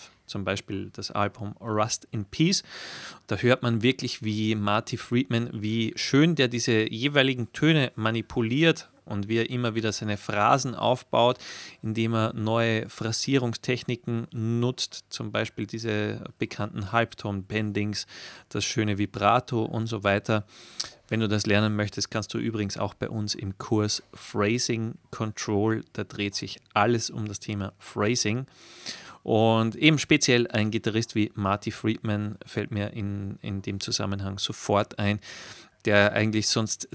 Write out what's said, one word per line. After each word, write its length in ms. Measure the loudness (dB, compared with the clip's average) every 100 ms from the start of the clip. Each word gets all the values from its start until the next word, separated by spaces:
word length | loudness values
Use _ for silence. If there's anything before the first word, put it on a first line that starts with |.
| -16 _ -12
zum 180 | -6
Beispiel 460 | -4 -4 -4 -8 -8
das 180 | -10 -6
Album 460 | -2 -2 -2 -12 -10
Rust 460 | -4 0 0 -2 -6
in 120 | -8
Peace. 380 | -6 2 2 2 -4 -14 -14 -12 -14 -14 -6
Da 100 | 0
hört 280 | 4 4
man 180 | 2 2
wirklich, 400 | 2 2 -4 -6
wie 320 | -4 0 0
Marty 420 | 0 2 0 0 -8
Friedman, 520 | -2 0 0 -2 -2
wie 400 | -4 -2 0 -2 -2
schön 400 | 2 4 4 4
der 100 | 2
diese 420 | 2 2 2 2
jeweiligen 600 | -2 0 2 2 0 -4
Töne 380 | 2 4 4 2 0
manipuliert 960 | 0 0 -2 -2 0 4 4 2 -2 _ -8
und 180 | -4 0
wie 100 | 0
er 120 | 0
immer 240 | 0 -2
wieder 160 | 0 -2
seine 240 | -2 -4 -4
Phrasen 600 | -2 2 6 4 2 0
aufbaut, 640 | 2 2 2 4 4 4 -6 -14 -14 -10
indem 320 | -4 0 0
er 180 | 2 0
neue 560 | 0 0 2 2 0 -2
Phrasierungstechniken 1400 | -6 -4 -2 2 2 2 -4 -2 -4 -2 -6 -2 -4 -4
nutzt, 720 | -4 -2 0 0 -2 -6 -8 -14
zum 240 | -10 -4
Beispiel 340 | -2 -4 -4 -8
diese 560 | -6 -2 -2 -2 -4 -8 -6
bekannten 540 | -6 -4 -6 -6 -2
Halbton-Bendings, 1120 | 0 0 -4 -4 -4 -2 -2 -2 -2 -2 -4 -8 -14 -16 -18 -8
das 140 | -4
schöne 340 | -2 0 0 0
Vibrato 680 | -2 2 4 4 2 -2
und 240 | -2 -4 -4
so 160 | 0
weiter. 420 | 2 2 2 -2 -2 -16 -20 -12 -12 -12 -4
Wenn 100 | 0
du 100 | 2
das 160 | 2
lernen 300 | 4 4 4
möchtest, 380 | 0 -2 -4 -4
kannst 200 | -4 -4
du 40 | -4
übrigens 400 | -2 -2 -4 -2
auch 160 | -6
bei 140 | -4 -6
uns 240 | -4 -4
im 240 | -4 -6 -6
Kurs 460 | 0 2 2 -2 -8
Phrasing 800 | -18 -8 0 2 2 0 -2 -4 -8 -12
Control, 720 | -6 -6 -4 0 2 2 0 -4
da 120 | -10
dreht 320 | -8 -4 -4 -4
sich 240 | -8 -12 _
alles 380 | 2 4 4 0
um 160 | -6 -6
das 140 | -8
Thema 320 | -6 -6 -6 -8
Phrasing. 680 | -10 -2 0 2 0 -2 -6 -16 -20 -16 -14 -14 -14 -12
Und 500 | 0 4 6 4 2
eben 240 | 4 4 4
speziell 480 | 4 4 6 4 4
ein 220 | 0 0
Gitarrist 440 | 0 0 0 0
wie 180 | 0 0
Marty 380 | 0 0 0 -2
Friedman 640 | -2 -2 -2 -2 -2 -2 -8 -8
fällt 240 | -6 -4
mir 220 | -2 -4
in, 460 | -4 -6 -4 -6 -8
in 180 | -6 -6
dem 200 | -6 -6
Zusammenhang 580 | -4 -4 -2 -2 -4 -6
sofort 600 | -6 -6 2 2 2 0
ein, 220 | 0 0 -4 -16 -16 -18 -20 _
der 280 | 4 6 6
eigentlich 360 | 6 2 2 2
sonst 400 | 0 0 -4 -8